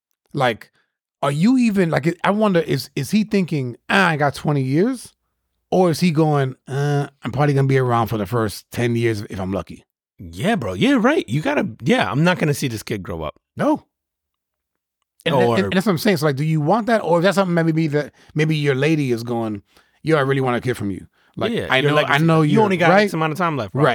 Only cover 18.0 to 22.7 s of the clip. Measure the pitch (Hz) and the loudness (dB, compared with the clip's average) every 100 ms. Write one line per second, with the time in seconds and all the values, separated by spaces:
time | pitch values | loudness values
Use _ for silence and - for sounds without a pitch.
18 | 135 - - 151 156 156 143 131 147 160 | -4 -10 -10 -2 0 0 0 0 2 0
19 | 135 113 117 117 113 101 - _ _ _ | 0 -2 -2 -4 -4 -8 -12 _ _ _
20 | 147 156 135 139 131 120 120 113 101 92 | -2 0 2 0 0 -2 -2 -4 -6 -8
21 | - _ _ - - 220 92 - - 151 | -12 _ _ -6 -4 -4 0 0 2 2
22 | 147 143 165 160 156 208 214 | 2 2 4 4 4 4 2